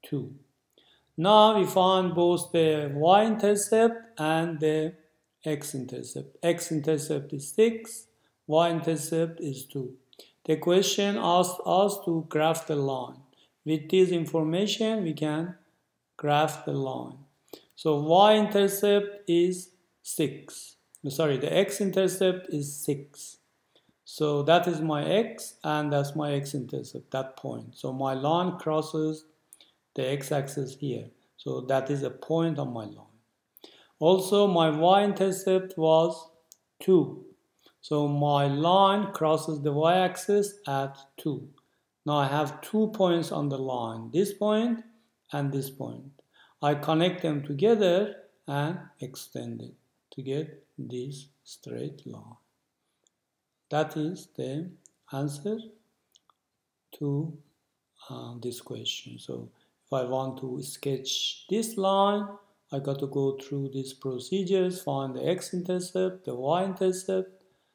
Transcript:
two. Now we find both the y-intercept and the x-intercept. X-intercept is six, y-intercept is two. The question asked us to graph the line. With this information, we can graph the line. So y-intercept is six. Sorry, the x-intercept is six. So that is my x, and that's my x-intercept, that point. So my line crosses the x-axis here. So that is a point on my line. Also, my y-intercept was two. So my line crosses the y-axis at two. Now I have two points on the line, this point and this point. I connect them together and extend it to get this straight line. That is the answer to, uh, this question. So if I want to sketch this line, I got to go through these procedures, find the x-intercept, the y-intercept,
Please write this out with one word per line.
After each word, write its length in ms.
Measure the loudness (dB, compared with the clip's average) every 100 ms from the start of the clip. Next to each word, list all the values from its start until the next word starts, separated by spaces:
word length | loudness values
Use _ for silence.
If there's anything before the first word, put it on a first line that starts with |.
two. 300 | -8 -8 -8 -14 _ _ _ _ _ _ _ 0
Now 420 | 6 8 8 6
we 60 |
find 500 | 2 4 4 4 2
both 380 | 4 4 4 2
the 380 | 2 2 2 -2
y-intercept 1300 | 2 6 6 6 2 2 2 2 4 4 2 -12 -4
and 400 | 0 0 0 0
the 340 | 0 2 -2 -6 _ _ _ _
x-intercept. 920 | -6 -6 -6 -10 -10 -12 -12 -12 -14 -6
X-intercept 920 | -2 -2 -2 -2 0 -2 0 -6 -6
is 180 | -10 -6
six, 560 | 2 2 2 -10 -16 -18 _ _ _ 0
y-intercept 920 | 4 4 2 -2 -4 -2 -2 -2 -4
is 240 | -8 -8
two. 300 | -10 -10 -10 -12 _ _ -20 _
The 120 | -2 0
question 600 | 4 4 4 2 0 0
asked 420 | 4 4 4 -2
us 340 | 0 2 2 0
to 220 | -2 -4 -2
graph 380 | 0 2 0 -2
the 100 | -2
line. 440 | -2 -4 -8 -14 -20 _ _ _
With 240 | -4 -4 2
this 200 | 4 4
information, 960 | 2 -2 0 0 0 0 0 -2 -2
we 100 | -4
can 400 | -4 -2 -2 -4 -10 _ _ _ _ _ -6
graph 480 | 0 2 2 -2
the 80 | -6
line. 460 | -4 -4 -8 -12 -16 -20 _ _ -20 _
So 260 | -6 -2 0
y-intercept 1300 | 4 8 8 8 4 4 2 2 2 2 2 -8 0
is 420 | 2 2 0 -8 _ _ _
six. 720 | -10 -2 -2 -4 -16 -18 -20 -20 _ -12 -8
Sorry, 280 | -2 0 0
the 160 | 0
x-intercept 1000 | 2 2 0 -2 2 0 2 0 0 -4 -6
is 80 | -6 -8
six. 540 | -4 -4 -6 -18 -20 -20 _ _ _ _ _ _
So 380 | -14 -2 0 0
that 260 | 4 4 4
is 120 | -2
my 240 | -2 -2
x, 500 | 2 2 0 -6 -16 -10
and 280 | -4 -2 0
that's 220 | 0 0
my 180 | -2 -2
x-intercept, 800 | -2 -4 -8 -6 -8 -10 -14 -8
that 240 | -8 -8 -10
point. 400 | -10 -10 -14 -10
So 160 | -8
my 220 | -4 -4
line 440 | -2 0 2 0 -2
crosses 680 | -2 -2 -2 -2 -2 -4 _ _ _ -20 _ _ _
the 160 | -6 -2
x-axis 640 | -2 -2 -4 -4 -6 -8 -6
here. 280 | -6 -6 -10 _ _ _
So 240 | -8 -6
that 280 | -2 -2 0
is 120 | -4
a 80 | -4
point 480 | -8 -4 0 0 -2
on 140 | -6
my 120 | -8
line. 340 | -12 -16 -20 _ _ _ _ _ -20 -20 _ 0
Also, 480 | 4 4 4 4 4
my 240 | 4 2
y-intercept 1040 | 4 6 6 4 0 0 0 0 0 0 0
was 520 | 4 6 4 -2 -12 _ _ -20 _ -6
two. 440 | 4 6 4 -4 -18 _ _ _ _ _
So 260 | -4 0 0
my 400 | 2 2 4 2
line 640 | 2 4 6 6 4 -2
crosses 480 | -2 2 2 0 -4
the 120 | -2
y-axis 880 | 2 4 4 2 -2 0 0 0 -6 -6
at 300 | -4 -4 -8 -20 -10
two. 320 | -6 -6 -10 _ _ _ _ _ -2
Now 120 | 0
I 100 | 2
have 320 | 0 -2 -6
two 280 | -4 0 0
points 380 | 2 2 2 0
on 160 | -4 -4
the 100 | -4
line, 520 | -4 -4 -4 -8 -4
this 200 | 0 0
point 500 | 0 0 2 0 -2 -8 _ _ _ -10
and 200 | -4 -2
this 180 | -4 -6
point. 340 | -8 -10 -10 -18 _ _ _ _ -4
I 140 | -2
connect 480 | 0 0 2 2 0
them 200 | -4 -4
together 720 | -4 0 2 4 4 4 0 -6 -20 _ -6
and 320 | -2 -2 -4 -10 -14
extend 600 | -14 -14 -14 -12 -10 -12
it 120 | -14 -20 _ _ _
to 100 | -12
get 420 | -6 -6 -6 -12 _ -14
this 480 | -10 -8 -10 -12 -16 _
straight 640 | -20 -20 -14 -10 -10 -10 -16
line. 300 | -16 -18 -20 _ _ _ _ _ _ _ _ _ _ _ _ -4
That 260 | -2 -2 -2
is 320 | -6 -6 -14 -10
the 340 | -8 -6 -10 -14 -20 _ -12
answer 460 | -6 -6 -6 -6 -6 -10 -20 _ _ _ _ _ _ _ _ _ _ _ -8
to, 380 | -4 -4 -6 -10 _ _ _ _ _ _ -16
uh, 260 | -14 -14 -12
this 200 | -10 -12
question. 580 | -12 -10 -8 -10 -12 -18
So 320 | -12 -12 -12 _ _ _ -6
if 60 |
I 120 | -4
want 340 | -2 -2 -4 -6
to 240 | -8 -8
sketch 840 | -10 -8 -4 -4 -4 -4 -4 -6 -4
this 260 | -2 -2 0
line, 520 | 2 4 4 2 -4 -12 _ _ -8
I 80 | -6
got 220 | -4 -4
to 60 | -4
go 320 | -2 -2 -2
through 320 | -6 -6 -6
these 200 | -6 -10
procedures, 920 | -8 -8 -8 -4 -2 0 2 0 -2
find 340 | -4 -4 -4 -4
the 100 | -2
x-intercept, 1000 | -2 -4 -6 -4 -4 -4 -2 -2 -4 -10
the 80 |
y-intercept, 920 | -4 0 0 0 -2 -2 -2 -2 -4 -4 -12 _ _ _